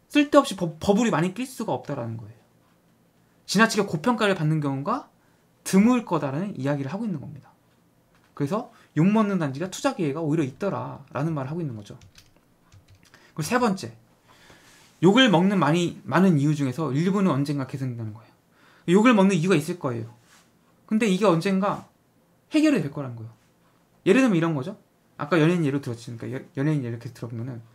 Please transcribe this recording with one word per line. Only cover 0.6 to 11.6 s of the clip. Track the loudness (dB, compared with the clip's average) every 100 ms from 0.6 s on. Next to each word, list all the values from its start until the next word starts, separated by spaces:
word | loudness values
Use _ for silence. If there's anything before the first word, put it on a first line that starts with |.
| -6 -4
버블이 | 0 2 2
많이 | 2 -2
낄 | -4
수가 | -10 -8 -6
없다라는 | -6 -6 -10 -8 -10
거예요. | -14 -20 _ _ _ _ _ _ _ _ _ _
지나치게 | -2 2 2 2
고평가를 | -2 -2 -2 0 0 0
받는 | 0 -2
경우가 | -2 -4 -4 -6 -8 _ _ _ _ _
드물 | 0 4 6 4 0
거다라는 | -4 -2 -4 -6 -4
이야기를 | -4 -4 -4
하고 | -6
있는 | -6 -8
겁니다. | -10 -16 -20 _ _ _ _ _ _ _ _
그래서 | -6 -4 -4 -6 _ _ 2
욕먹는 | 4 4 2 0
단지가 | -2 -6 -8
투자 | -4 -4
기회가 | -2 -4 -2
오히려 | -2 0
있더라라는 | -2 -4 -6 -6 -10 -14 -10 -4 -2
말을 | -4 -6
하고 | -6